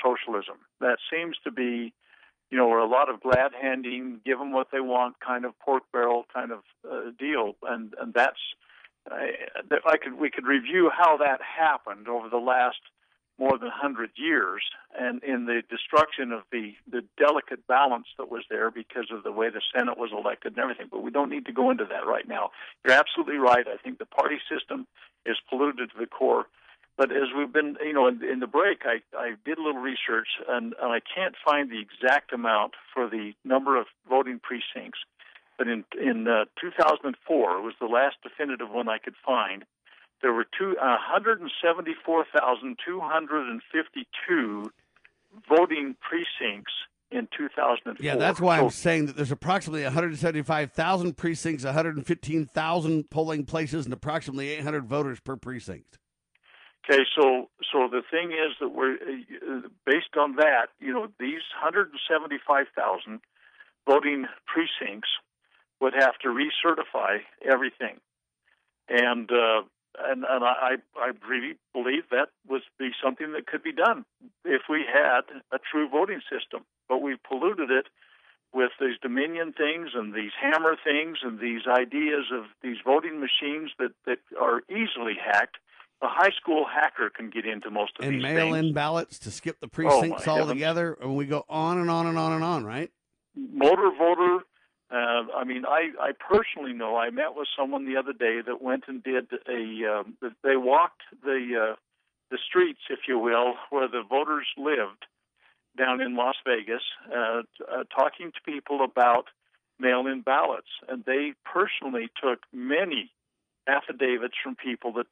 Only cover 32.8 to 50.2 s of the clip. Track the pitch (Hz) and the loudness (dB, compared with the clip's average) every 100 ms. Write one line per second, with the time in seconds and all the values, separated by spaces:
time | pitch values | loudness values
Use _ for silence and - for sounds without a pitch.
32.8 | - - 120 110 104 104 131 131 135 131 | -10 -4 -4 -4 -8 -10 0 2 4 2
33.8 | 110 _ - 131 127 123 - 123 - 127 | 0 _ 0 2 2 -4 -8 -8 -8 -10
34.8 | 107 - - _ - - _ - 120 113 | -14 -14 -18 _ -20 -20 _ -6 -2 -2
35.8 | 98 - 135 113 113 113 104 - 175 175 | -6 -2 0 0 2 2 2 -4 -6 4
36.8 | 156 151 143 123 - 160 107 90 110 - | 4 4 0 -6 0 4 4 2 -2 -6
37.8 | 117 120 139 - 123 - 147 127 113 107 | 0 2 2 0 -14 -8 -6 -6 -6 -6
38.8 | 117 110 - - - 127 101 98 98 _ | -4 -4 -6 -10 0 0 0 -4 -14 _
39.8 | _ - _ _ 131 117 110 - 196 185 | _ -20 _ _ 0 0 -2 -4 -2 0
40.8 | 135 120 - 170 208 220 165 - 170 170 | 2 2 2 0 2 0 -2 -2 0 0
41.8 | 165 156 - 165 156 147 127 120 131 120 | -2 -8 0 0 2 2 2 0 -2 -10
42.8 | - 185 156 160 151 151 123 113 - 160 | -8 -6 0 -2 0 -4 -4 -8 -4 -4
43.8 | 156 - 123 - - 170 117 104 107 _ | -4 -8 -12 -8 0 0 0 -4 -10 _
44.8 | _ _ _ _ _ 208 - 156 175 156 | _ _ _ _ _ -12 4 6 6 2
45.8 | 139 127 - 170 170 - 123 101 104 - | -4 -8 -6 -4 -4 -4 -6 -6 -8 -10
46.8 | - _ _ 127 113 - - - 131 120 | -12 _ _ -8 -8 -8 -8 0 2 2
47.8 | - - 143 139 160 165 175 160 127 - | -2 -6 -2 0 2 2 4 6 4 2
48.8 | 175 165 147 139 139 139 156 190 165 156 | 2 2 0 -2 -4 -2 0 -2 -2 -4
49.8 | 139 143 170 151 | -2 0 0 0